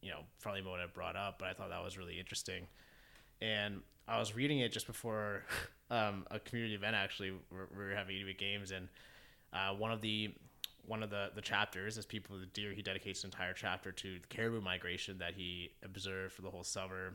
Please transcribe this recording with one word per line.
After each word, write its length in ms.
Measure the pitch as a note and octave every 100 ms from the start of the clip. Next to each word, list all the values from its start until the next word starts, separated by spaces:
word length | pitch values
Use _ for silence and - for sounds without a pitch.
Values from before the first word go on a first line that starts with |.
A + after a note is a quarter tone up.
you 80 | G2
know, 100 | D2+ D#2 -
Farley 220 | A2 G2
Mowat 200 | F#2 F2+
had 120 | F2
brought 240 | F2+ E2+ F2+
up, 220 | G2+ F#2+
but 100 | F#2
I 60 |
thought 160 | F#2 F#2+
that 120 | F2
was 140 | F2+ F#2
really 220 | F2 E2+
interesting. 480 | F#2 F#2+ - F2+ F2+ - - - - - - -
And 400 | A2 G#2+ G#2 G2 - - -
I 120 | A2+
was 180 | A2 A2
reading 220 | C#3+ D3
it 100 | A#2
just 160 | A#2 -
before, 580 | A2+ A#2 A2 G#2 G2+ - - -
<laughs> 240 | - -
um, 360 | A#2 G#2+ G2 -
a 80 | G#2+
community 360 | - A#2+ A2+
event, 200 | G#2 G2+
actually, 380 | G#2+ G2 - G2 F#2+ -
where 200 | F#2 F#2+
we 100 | G2
were 100 | G2
having 220 | G2+ F#2+ F#2+
Inuit 220 | G2 F#2
games, 320 | G2 G2+ F#2+
and, 180 | F#2+ F#2 - - - - - -
uh, 160 | F#2 F#2+
one 160 | G2 A2
of 100 | A2+
the, 320 | A2 G#2+ G#2+ - - - - -
one 180 | - A2
of 60 | G#2+
the, 220 | G2+ G2
the 60 | G#2
chapters, 560 | - G2+ G#2 F#2 G2+ A2
as 80 |
People 300 | G2+ G#2+ - G2
of 40 |
the 40 | F#2
Deer, 240 | - G#2
he 100 | G2
dedicates 420 | G2+ F#2+ G2+ F#2
an 40 | G2
entire 260 | - F#2
chapter 380 | F#2 G#2+ F2+ F#2+
to 260 | F#2 G2 F#2
the 60 | D#2+
caribou 320 | - A2+ A2+
migration 580 | F#2+ F#2 F2 F2+ - F#2
that 140 | E2+
he 360 | F2+ F2+ F2+ E2+ -
observed 520 | F#2+ F#2+ F#2+ F#2+ F#2+
for 80 | -
the 80 | F#2
whole 140 | F2+
summer 500 | F2+ - F#2+ F#2 F#2